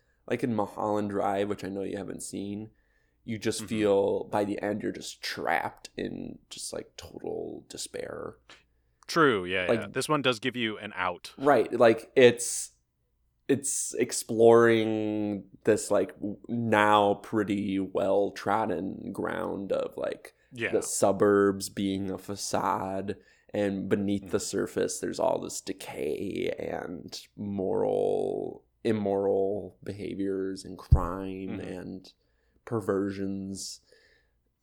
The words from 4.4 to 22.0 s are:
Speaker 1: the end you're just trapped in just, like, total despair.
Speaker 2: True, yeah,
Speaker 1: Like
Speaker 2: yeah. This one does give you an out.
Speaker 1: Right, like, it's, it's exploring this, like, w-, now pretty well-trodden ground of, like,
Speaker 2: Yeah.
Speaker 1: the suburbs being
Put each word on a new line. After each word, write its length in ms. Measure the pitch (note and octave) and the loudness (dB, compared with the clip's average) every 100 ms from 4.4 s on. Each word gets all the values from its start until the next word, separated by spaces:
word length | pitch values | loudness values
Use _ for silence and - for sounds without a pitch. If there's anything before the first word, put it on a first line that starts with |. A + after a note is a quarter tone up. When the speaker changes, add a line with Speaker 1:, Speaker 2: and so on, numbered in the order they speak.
Speaker 1:
the 160 | G#2 G2+ | 0 -2
end 200 | G#2 G#2+ | -2 -2
you're 100 | G2+ | -4
just 300 | - - - | -6 -10 -12
trapped 640 | - - - D#2+ - - - - | -10 -6 0 0 -2 -10 -16 -8
in 420 | G2 F#2+ - - - | -8 -8 -10 -14 -18
just, 220 | - - | -14 -10
like, 160 | - - - | -10 -12 -16
total 680 | - - E2+ E2 E2 D#2 - | -18 -12 -10 -8 -8 -12 -14
despair. 640 | - - - - D#2 - - _ - _ _ _ _ - | -14 -12 -10 -10 -10 -12 -14 _ -20 _ _ _ _ -2
Speaker 2:
True, 380 | E3+ D3 G#2 F2+ | 4 6 4 2
yeah, 200 | F#2 F2+ | 0 2
Speaker 1:
Like 120 | A2+ | 0
Speaker 2:
yeah. 60 | - | -2
This 180 | C3 B2+ | -4 0
one 120 | D3+ | 0
does 160 | B2+ A2+ | 2 0
give 160 | B2+ B2 | -2 -2
you 200 | A2+ G2+ | -4 -4
an 140 | G#2 | -8
out. 380 | F2+ F#2 F2 - - | -4 -2 -4 -12 0
Speaker 1:
Right, 340 | C#3 C#3 C3+ A#2 | 4 4 4 6
like, 320 | A#2 A2+ - | 6 6 2
it's, 560 | C3+ B2 A#2+ - - - _ _ _ _ _ _ _ - | 8 8 8 -2 -6 -8 _ _ _ _ _ _ _ -2
it's 460 | C#3 - - - | 0 0 -4 -4
exploring 1500 | - B2 - - A2 A#2 A#2 A#2 A2+ A2 G#2+ G#2+ G#2+ G#2 G2+ - - | -2 -2 -4 -2 6 8 10 8 6 2 0 -2 -2 -2 -4 -8 -4
this, 260 | - G#2 - | 2 2 2
like, 240 | G2+ G2 - | 0 0 -4
w-, 200 | G#2 - - | -8 -8 -6
now 680 | A#2+ A2+ G#2+ G#2 G#2+ G2+ | -2 4 6 8 6 6
pretty 640 | G2+ - A2 G2+ G2+ G2+ F#2+ | 2 0 0 0 0 0 -2
well-trodden 1300 | F#2+ G2 G2 G2 G2 - - G#2+ G#2+ F2 F#2+ - - | -2 0 2 2 0 -2 0 0 0 -2 -4 -8 -10
ground 600 | G2 F2 E2+ F2+ F2+ G2 | -6 -4 -4 -4 -6 -2
of, 240 | - - - | -2 -4 -4
like, 380 | - - - _ _ | -6 -8 -14 _ _
Speaker 2:
Yeah. 200 | A2+ G#2 | -6 0
Speaker 1:
the 100 | G#2 | 0
suburbs 840 | - - G#2 G2 G#2 G2+ G2+ G2 - | 0 2 2 6 6 8 6 2 -4
being 400 | - G2 G2 | -2 -2 -2